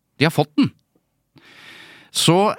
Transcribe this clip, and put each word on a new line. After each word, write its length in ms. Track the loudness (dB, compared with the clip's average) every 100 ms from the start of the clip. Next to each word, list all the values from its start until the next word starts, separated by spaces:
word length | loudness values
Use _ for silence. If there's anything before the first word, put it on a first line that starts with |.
| _ -4
De 60 | -2
har 60 |
fått 220 | 0 -2 -2
den. 140 | -2 -4 _ _ _ _ _ _ -20 -20 -20 -20 -20 -20 _
Så, 400 | -4 0 2 0